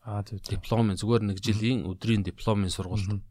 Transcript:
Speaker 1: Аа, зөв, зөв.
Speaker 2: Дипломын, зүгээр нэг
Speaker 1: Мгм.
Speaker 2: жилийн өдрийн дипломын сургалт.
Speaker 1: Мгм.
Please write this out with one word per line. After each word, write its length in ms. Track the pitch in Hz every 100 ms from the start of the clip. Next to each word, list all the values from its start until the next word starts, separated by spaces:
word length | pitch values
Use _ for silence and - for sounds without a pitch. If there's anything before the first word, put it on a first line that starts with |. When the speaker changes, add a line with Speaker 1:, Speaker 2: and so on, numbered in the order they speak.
Speaker 1:
Аа, 220 | 113 104 101
зөв, 160 | 101
зөв. 80 | - -
Speaker 2:
Дипломын, 400 | - 113 113 92
зүгээр 240 | 101 117 104
нэг 80 | 95
Speaker 1:
Мгм. 80 | 95
Speaker 2:
жилийн 340 | 107 110 127 82
өдрийн 380 | 92 113 113 92
дипломын 440 | - - 104 98
сургалт. 320 | - 92 107 95
Speaker 1:
Мгм. 160 | 104 -